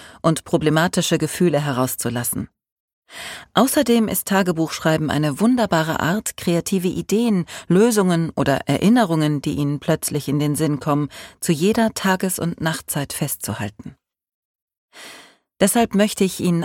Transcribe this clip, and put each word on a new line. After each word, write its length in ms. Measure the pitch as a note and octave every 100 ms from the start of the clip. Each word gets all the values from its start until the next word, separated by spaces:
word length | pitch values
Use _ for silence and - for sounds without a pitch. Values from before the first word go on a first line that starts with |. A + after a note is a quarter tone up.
| - -
und 240 | E3 D#3
problematische 720 | - E3 D3+ D#3 F3 - - D#3+
Gefühle 440 | D#3 - F3 C#3+
herauszulassen. 880 | D3 B2+ B2+ - A#2 A#2+ A#2 - - _ _ _ _ _ _ - - - -
Außerdem 540 | - C4 D4+ B3+ A#3 G#3
ist 200 | F#3 -
Tagebuchschreiben 840 | G3 F3+ E3 D#3+ - E3 D#3 D#3
eine 300 | C#3+ D3+ C3
wunderbare 600 | A3 B3 G#3 E3 D#3+ -
Art, 360 | D3+ G#3+ - -
kreative 520 | - E3+ - F#3+ F3+
Ideen, 580 | D#3+ E3+ G#3 A#3+ F#3+ D#3+ - -
Lösungen 600 | F3 A#3+ G#3+ F#3 E3+ D#3+ -
oder 320 | C#3 C3+ -
Erinnerungen, 760 | C#3 G3 B3 F#3+ D#3+ D3+ D3
die 120 | D3+
Ihnen 260 | C#3+ C#3+ C#3+
plötzlich 480 | - D#3 - D3 C#3+
in 100 | C#3+
den 160 | D3
Sinn 260 | C#3 D3+ D3
kommen, 280 | D3+ D3 C#3+ - - -
zu 120 | -
jeder 420 | D3 F#3+ A3 A3
Tages- 440 | - G3 F#3 F#3 -
und 220 | E3+ -
Nachtzeit 520 | D#3+ D#3+ - D3 C#3
festzuhalten. 840 | - D3 - - G2+ G#2 - - - _ _ _ _ _ _ _ _ _ - - - - _ _ -
Deshalb 340 | G3+ A#3+ A3+
möchte 300 | G3 G#3+ -
ich 160 | F#3+ -
Ihnen 240 | F3+ E3+